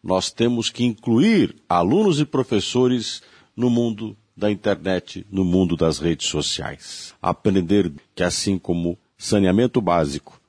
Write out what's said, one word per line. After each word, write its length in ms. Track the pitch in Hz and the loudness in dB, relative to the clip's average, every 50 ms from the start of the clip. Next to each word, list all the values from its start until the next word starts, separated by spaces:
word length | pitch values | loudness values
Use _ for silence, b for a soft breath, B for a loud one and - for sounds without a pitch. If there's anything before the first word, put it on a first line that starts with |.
Nós 300 | - 85 92 92 92 - | -4 0 -2 -2 -2 -4
temos 400 | - - 117 120 123 117 110 - | -2 0 0 2 2 0 -2 -4
que 140 | - - 120 | -4 -2 -2
incluir 720 | 123 113 - - - 113 113 151 220 226 196 117 - - - _ _ | -2 -2 -4 -2 0 2 4 4 4 4 4 2 0 -2 -10 _ _
alunos 520 | 87 87 85 92 127 196 220 202 165 139 | 0 2 2 2 2 2 2 2 2 0
e 40 | 151 | -2
professores 960 | - - 139 127 - 123 104 98 - - 123 127 127 127 123 110 - - - b b b b b b b | -2 -2 -4 -2 0 -2 -2 -2 0 0 2 2 2 2 0 -4 -6 -10 -12 b b b b b b b
no 120 | - 120 123 | -2 0 2
mundo 480 | 120 117 120 117 113 104 113 107 107 _ _ _ _ | 2 2 0 0 -2 -4 -10 -12 -14 _ _ _ _
da 160 | - 104 104 104 | -4 -2 -2 -2
internet, 760 | 95 - 110 98 87 92 95 92 90 - - - 92 - - 98 | 0 0 -2 -2 -2 -2 -4 -4 -4 -4 -8 -16 -16 -16 -6 -2
no 120 | 95 95 | -2 0
mundo 320 | 90 87 92 95 85 85 | 2 4 4 4 2 2
das 220 | 78 82 82 78 - | 2 2 0 0 0
redes 300 | - 85 82 76 - - | 0 -2 -2 -2 -4 -6
sociais. 840 | - 78 71 - - - - - - - - - - - - - - _ | -4 -4 -4 -4 -6 -6 -8 -10 -12 -12 -16 -18 -18 -16 -18 -20 -20 _
Aprender 720 | - 90 85 - _ 107 95 98 90 82 98 104 95 87 73 71 _ _ _ | -4 -4 -4 -2 _ 0 0 0 0 2 2 2 2 0 -4 -10 _ _ _
que, 80 | - 90 | -4 -2
assim 340 | 87 85 - - 104 98 | -2 -2 -2 -2 -2 -2
como 400 | 90 _ - 87 85 85 85 87 - _ _ _ _ | -4 _ -4 -4 -2 -2 -4 -6 -8 _ _ _ _
saneamento 600 | - - - 104 98 92 90 104 123 123 - 127 | -6 0 2 2 4 4 4 4 2 2 0 0
básico 600 | 104 87 87 87 80 71 71 73 _ - - _ _ | 0 2 2 2 2 0 -2 -8 _ -14 -20 _ _